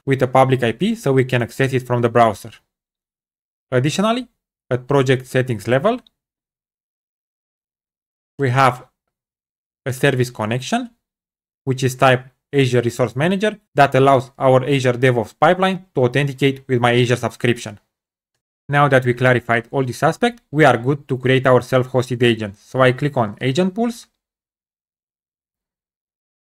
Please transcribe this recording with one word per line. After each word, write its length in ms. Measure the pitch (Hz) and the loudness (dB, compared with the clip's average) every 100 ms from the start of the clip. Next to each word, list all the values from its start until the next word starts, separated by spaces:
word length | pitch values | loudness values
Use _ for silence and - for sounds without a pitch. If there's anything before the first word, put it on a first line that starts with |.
with 160 | - 135 | -4 -2
a 40 | 131 | 0
public 380 | 131 131 131 | 2 2 2
I 80 | 120 | -2
P 240 | 110 202 226 | -2 -4 -2
so 160 | 143 | 0
we 120 | 135 | 0
can 160 | 127 127 | 0 -2
access 320 | 113 - 135 | -4 -4 -4
it 140 | 131 127 | -4 -4
from 160 | 123 | -2
the 60 | 120 | 0
browser. 420 | 117 113 101 113 - _ _ _ _ _ _ _ _ _ _ _ | 4 2 2 -10 -20 _ _ _ _ _ _ _ _ _ _ _
Additionally, 560 | 127 135 131 214 240 247 _ _ _ _ | -2 0 0 -2 -2 -6 _ _ _ _
at 180 | 127 - | -6 0
project 380 | 143 131 127 - | 0 2 0 -2
settings 420 | 131 127 107 101 | -4 -2 -4 -2
level, 320 | 127 196 247 - _ _ _ _ _ _ _ _ _ _ _ _ _ _ _ _ _ _ _ _ _ _ - | 0 0 -4 -8 _ _ _ _ _ _ _ _ _ _ _ _ _ _ _ _ _ _ _ _ _ _ -6
we 100 | 135 | -2
have 380 | 131 131 127 - _ _ _ _ _ _ _ _ _ | 2 2 0 -10 _ _ _ _ _ _ _ _ _
a 80 | - | -10
service 380 | 127 143 127 123 | -2 0 0 -2
connection, 580 | - 107 123 131 233 247 _ _ _ _ _ _ _ | -4 -6 -4 -4 -6 -6 _ _ _ _ _ _ _
which 180 | - 131 | -8 -4
is 120 | 131 | -4
type 300 | 127 135 127 - _ _ | 2 2 2 -2 _ _
Azure 300 | 143 131 120 | -2 0 0
Resource 340 | 117 - 120 | -2 -2 -4
Manager, 460 | 120 165 196 214 214 _ | -2 -2 -2 -4 -6 _
that 200 | - 135 | 2 2
allows 360 | 131 135 135 131 - | 4 4 2 0 -2
our 260 | 135 131 | 2 2
Azure 300 | 127 139 127 | 2 0 0
DevOps 400 | 120 131 120 101 - | 0 0 0 -4 0
pipeline 460 | 156 180 190 185 - | 2 2 0 -4 -6
to 100 | - | -2
authenticate 640 | 123 135 143 131 139 135 - | 0 0 -2 -2 -2 -2 -4
with 140 | 123 | 0
my 140 | 120 120 | 2 2
Azure 180 | 120 120 | 2 0
subscription. 600 | 113 - 123 117 107 104 _ _ _ _ _ _ _ _ - | -4 -4 -2 -2 -8 -16 _ _ _ _ _ _ _ _ -4
Now 220 | 143 143 | 0 2
that 160 | 131 | 2
we 80 | 127 | 2
clarified 560 | 120 127 123 - 117 - | 0 0 0 0 -4 -2
all 140 | 139 | -6
this 180 | 135 117 | -6 -2
aspect, 380 | 147 156 240 240 _ | -2 0 -4 -4 _
we 140 | 143 | 4
are 140 | 147 120 | 4 4
good 280 | 123 147 - | -2 -6 -6
to 100 | 127 | -4
create 280 | 127 131 131 | 0 0 4
our 140 | 123 | 2
self-hosted 640 | 131 131 127 131 123 120 | 2 -2 0 -2 -4 0
agent. 340 | 120 110 107 98 | 0 0 -4 -12
So 240 | _ 131 | _ 0
I 120 | 127 | 2
click 260 | 127 147 143 | 2 -4 -2
on 180 | 107 101 | -4 -4
agent 320 | 127 131 185 | -4 -2 -2
pools. 320 | 185 233 233 - _ _ _ _ _ _ _ _ _ _ _ _ _ _ _ _ _ _ _ _ _ _ _ | -2 -6 -6 -18 _ _ _ _ _ _ _ _ _ _ _ _ _ _ _ _ _ _ _ _ _ _ _